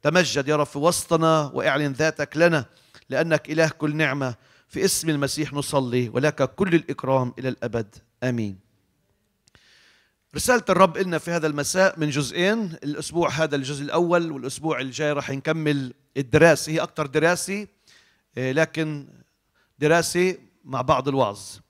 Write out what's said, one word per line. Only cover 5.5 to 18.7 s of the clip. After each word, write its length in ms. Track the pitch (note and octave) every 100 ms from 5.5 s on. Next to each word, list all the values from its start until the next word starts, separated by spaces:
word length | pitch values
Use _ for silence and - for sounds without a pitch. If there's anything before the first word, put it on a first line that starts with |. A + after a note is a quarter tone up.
نصلي، 560 | C#3+ - D3 C3 B2 B2
ولك 460 | A#2+ D3 - C3+ -
كل 200 | F#3+ E3+
الإكرام 580 | - C3+ B2+ C3+ B2+ -
إلى 100 | C3
الأبد. 460 | B2 A#2 A2+ A2 - _ _
آمين. 420 | B2 A#2+ G#2+ F#2+ _ _ _ _ _ _ _ _ _ _ _ _ _ _ _ _ _ -
رسالة 280 | - B3 -
الرب 280 | F#3 F#3+ D#3+
إلنا 200 | F#3 E3
في 140 | -
هذا 160 | E3+ D#3
المساء 520 | D3 C#3+ - F#3+ -
من 100 | D3+
جزئين، 680 | C#3 C3+ - F3+ A3+ G#3 D#3+
الأسبوع 460 | C#3+ D3 - E3 E3
هذا 260 | B2+ D#3+ C#3+
الجزء 280 | C3 C#3+
الأول، 480 | C#3+ E3 F3 F3 E3
والأسبوع 480 | C#3+ B2 - D#3 C3
الجاي 320 | C3 A#2+ D3+
راح 180 | D3 C3+
نكمل 640 | C#3 D#3+ D#3+ D3+ C#3+ C3 - _ -
الدراسة، 540 | C3 D3 E3 D3 -
هي 80 | D#3+
أكتر 260 | E3 - D3
دراسة، 640 | D3+ D#3+ F3 - G3+ G3+ _ _ _ _ _ _ -
آه، 140 | B2+
لكن 560 | C3+ D#3+